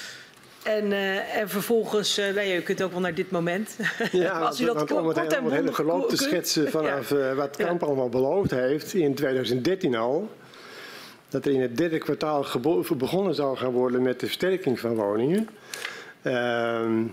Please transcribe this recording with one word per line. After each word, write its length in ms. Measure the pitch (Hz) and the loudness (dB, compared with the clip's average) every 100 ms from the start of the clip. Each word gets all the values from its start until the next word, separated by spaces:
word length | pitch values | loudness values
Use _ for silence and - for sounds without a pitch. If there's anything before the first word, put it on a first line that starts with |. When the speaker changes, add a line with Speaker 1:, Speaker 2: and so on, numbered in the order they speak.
| - - - - - - | -16 -16 -20 -20 -20 -10
Speaker 1:
En, 300 | 220 214 208 | -2 0 2
eh, 440 | 202 196 196 - - | 0 0 -2 -2 -4
en 120 | 202 | -2
vervolgens, 720 | 190 180 233 208 214 190 - | -2 2 2 4 0 0 0
eh, 160 | 202 | 0
nou 120 | 196 202 | 0 0
ja, 100 | 180 | 0
u 40 | |
kunt 220 | 165 180 | 0 -2
ook 80 | 190 | -2
wel 80 | 180 | 0
naar 140 | 180 | -2
dit 160 | 165 185 | -2 -2
moment. 460 | 175 170 180 214 - | 0 0 -2 -4 -4
<laughs> 360 | 196 - 226 | -4 -2 0
Speaker 2:
Ja, 180 | 185 175 170 | 2 2 2
Speaker 1:
Als 220 | 156 143 | -2 0
u 40 | |
dat 100 | 165 | 0
Speaker 2:
want 160 | 151 151 | 0 0
Speaker 1:
ko-, 60 | 302 | 0
Speaker 2:
om 80 | 160 | 2
het 100 | 160 | 0
Speaker 1:
kort 80 | 160 | 2
Speaker 2:
hele, 40 | - | 0
Speaker 1:
en 80 | |
Speaker 2:
om 0 | |
het 100 | - | 2
hele 180 | 139 - | 0 0
Speaker 1:
bondig 20 | |
Speaker 2:
verloop 340 | 139 151 175 233 | 0 0 0 0
te 80 | - | 0
Speaker 1:
kunt. 120 | 277 | 0
Speaker 2:
schetsen 420 | 180 156 165 143 | 0 0 0 2
vanaf, 400 | 156 151 139 120 | 2 0 0 0
Speaker 1:
Ja. 200 | 143 131 | 2 2
Speaker 2:
eh, 40 | 131 | 0
wat 200 | 139 - | -2 -2
Speaker 1:
Ja. 80 | 175 | -2
Speaker 2:
Kamp 160 | 175 | 0
allemaal 260 | 156 135 123 | 0 0 2
beloofd 420 | 123 135 180 196 | 2 2 2 2
heeft 440 | 135 127 151 147 | 2 2 0 0
in 200 | 202 147 | 2 2
tweeduizend 500 | 127 139 131 117 123 | 2 0 0 2 0
dertien 300 | 131 190 160 117 | 2 2 2 2
al. 340 | 117 147 220 - - - - - - - - - - | 2 0 -2 -12 -20 -20 -20 -18 -18 -18 -18 -20 -6
Dat 160 | 135 143 | -2 0
er 60 | |
in 80 | 135 | 2
het 160 | 127 117 | 2 0
derde 220 | 170 160 | 0 0
kwartaal 440 | - 143 156 147 | -2 -2 0 0
gebo-, 420 | 135 135 131 180 - 143 | 0 0 2 2 2 0
begonnen 380 | 127 175 196 | 0 0 0
zou 220 | 147 143 127 | 0 0 0
gaan 140 | 127 | 0
worden 300 | 123 127 123 | 2 2 4
met 180 | 127 123 | 2 0
de 60 | 117 | -4
versterking 540 | - 185 185 - 113 | -2 0 0 0 0
van 140 | 117 | 0
woningen. 540 | 113 101 107 127 196 220 - - - - - - - | 0 0 2 2 2 -2 -8 -14 -10 -10 -12 -16 -8
Ehm, 800 | - 123 120 117 117 117 113 113 113 | -4 0 0 0 0 0 0 0 0